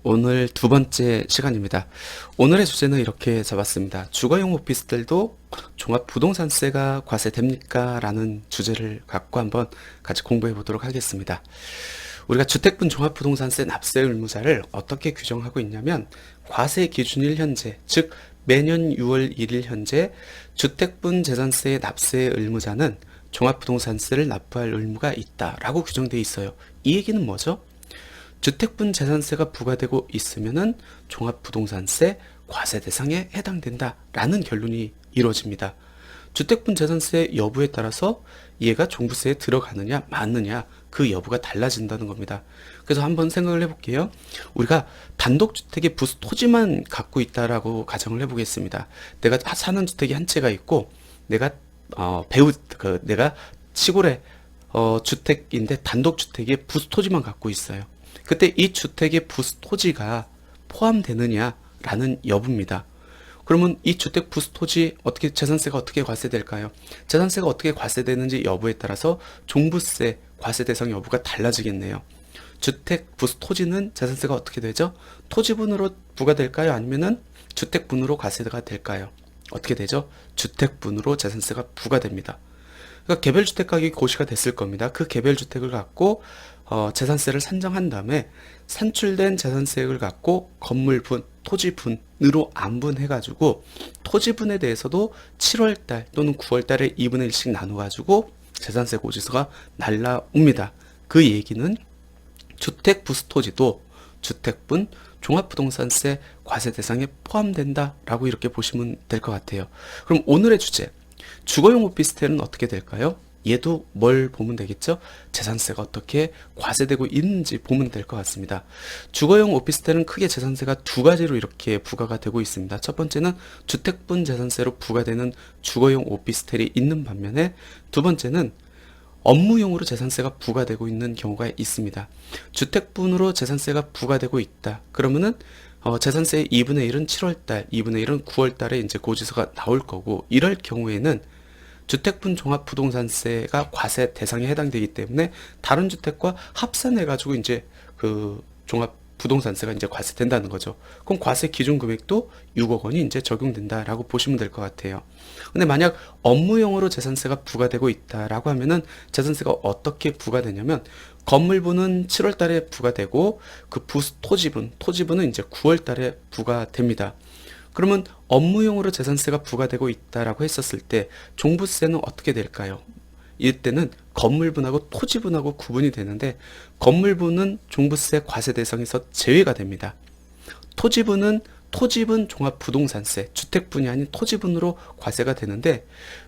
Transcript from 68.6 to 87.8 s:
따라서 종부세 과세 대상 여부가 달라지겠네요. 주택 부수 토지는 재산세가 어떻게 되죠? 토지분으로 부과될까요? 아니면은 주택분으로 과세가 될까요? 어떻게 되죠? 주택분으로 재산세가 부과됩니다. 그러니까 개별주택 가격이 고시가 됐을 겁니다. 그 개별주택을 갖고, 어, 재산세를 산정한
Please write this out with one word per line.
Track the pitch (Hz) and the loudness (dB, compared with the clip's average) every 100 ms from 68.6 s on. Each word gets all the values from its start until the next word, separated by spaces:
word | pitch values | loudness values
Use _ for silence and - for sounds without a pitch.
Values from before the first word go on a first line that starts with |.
| 113 | -2
따라서 | 107 104 101 160 175 - - - | -4 -6 -2 0 0 -6 -18 -2
종부세 | 143 156 175 - - 120 107 - - | 2 2 2 -2 0 -2 -2 -10 -10
과세 | 117 117 | -4 -2
대상 | 123 117 120 | -2 -2 -2
여부가 | 101 - 123 | -4 -2 -4
달라지겠네요. | - - 117 117 107 98 95 98 - - - - - - | -2 -2 0 0 -2 -4 -6 -10 -12 -20 -20 -20 -20 -6
주택 | - - - 170 - - | -4 -4 -2 -4 -4 -4
부수 | 127 - | -4 -4
토지는 | - 185 175 190 202 | -6 -2 -2 -2 -4
재산세가 | - 127 135 139 | -4 -6 -2 -2
어떻게 | 131 - - | -4 -6 -8
되죠? | 113 107 180 - - - - | -4 -2 -2 -4 -20 -20 -4
토지분으로 | 220 220 220 208 196 196 - - | 0 2 0 0 0 -2 -4 -12
부과될까요? | - 135 147 131 151 160 | -2 2 2 0 0 0
아니면은 | 117 120 139 185 240 - - - - | 0 -2 -2 0 -2 -6 -20 -14 -10
주택분으로 | - 170 - 127 131 147 | -4 -4 -2 -2 -2 -2
과세가 | 101 - 113 120 | -4 -6 -6 -8
될까요? | - 104 - 98 98 - - - - | -10 -10 -8 -8 -10 -18 -20 -20 -14
어떻게 | - - | -8 -4
되죠? | 113 101 139 143 - - - | -4 -2 -4 -4 -14 -14 -8
주택분으로 | - - 139 - 104 104 139 143 | -6 0 0 0 -6 -2 0 0
재산세가 | 101 110 - 123 - | -2 -4 -6 -6 -10
부과됩니다. | - 110 135 107 95 - - - - - - - - | -10 0 0 0 -6 -10 -14 -18 -20 -20 -20 -20 -8
그러니까 | - 175 | -2 0
개별주택 | 143 139 208 - 180 | 4 4 2 0 0
가격이 | 170 160 | 0 0
고시가 | 160 127 - | 0 0 0
됐을 | 143 110 123 | -2 -2 -2
겁니다. | - 98 101 123 | -2 -4 -4 -4
그 | - 160 | -4 -4
개별주택을 | 120 131 139 - 127 127 | 0 2 2 -2 -6 -4
갖고, | 123 - - 190 214 - - - - - | -6 -6 2 2 2 -6 -20 -20 -16 -4
어, | 110 107 | -2 -2
재산세를 | - 131 147 139 139 | 0 0 0 0 -2
산정한 | - 185 185 190 | -2 -4 -2 -2